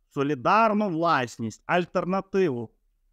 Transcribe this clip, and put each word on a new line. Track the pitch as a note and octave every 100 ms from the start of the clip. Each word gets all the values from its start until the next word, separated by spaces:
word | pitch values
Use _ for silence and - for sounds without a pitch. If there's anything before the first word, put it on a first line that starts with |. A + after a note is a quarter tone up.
| _
солідарну | C#3+ C#3 C3+ D3+ G#3 A3+ G#3 G#3
власність, | D#3+ E3+ C#3+ A#2+ - A2+ - -
альтернативу | F3 F3 F#3 F3 F#3+ F#3+ G3 F3 A#2+ A2+ _ _ _ _